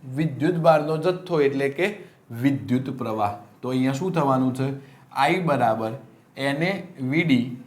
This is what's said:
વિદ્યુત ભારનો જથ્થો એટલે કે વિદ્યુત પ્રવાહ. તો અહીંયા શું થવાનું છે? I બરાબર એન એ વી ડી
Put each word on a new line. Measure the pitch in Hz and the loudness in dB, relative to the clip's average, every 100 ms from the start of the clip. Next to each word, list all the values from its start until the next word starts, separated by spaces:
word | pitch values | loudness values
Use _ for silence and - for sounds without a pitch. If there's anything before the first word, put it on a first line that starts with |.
| 135 131 | -8 -4
વિદ્યુત | 156 123 151 170 165 | -4 0 0 2 4
ભારનો | 156 151 156 | 4 4 0
જથ્થો | 170 175 - 170 139 | 0 -2 -2 2 4
એટલે | 135 139 139 | 2 -2 0
કે | 190 208 - - _ 117 | -2 -2 -16 -20 _ 0
વિદ્યુત | 131 135 101 123 131 - | 0 0 0 -2 -2 -6
પ્રવાહ. | 113 110 104 104 - - | -6 -2 -2 -4 -16 -12
તો | 123 | -4
અહીંયા | 131 131 135 | 0 0 0
શું | 185 170 | -2 0
થવાનું | 139 131 131 127 | 2 2 2 0
છે? | 135 139 - - - - 143 | -4 -4 -14 -20 -12 -2 2
I | 185 165 | 2 2
બરાબર | 139 117 110 110 123 - - _ - | 2 2 0 -2 -6 -14 -20 _ -6
એન | 135 143 175 | -4 0 -2
એ | 190 - - 131 | -4 -8 -8 -2
વી | 147 175 | 0 4
ડી | 127 123 120 | 2 2 -8